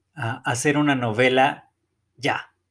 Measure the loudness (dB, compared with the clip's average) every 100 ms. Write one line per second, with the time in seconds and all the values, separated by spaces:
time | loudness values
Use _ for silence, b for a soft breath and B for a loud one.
0 | _ -10 -8 -8 -6 -2 0 2 2 0
1 | -2 2 2 4 2 0 -14 _ _ _
2 | _ -8 -4 -4 -8 _ _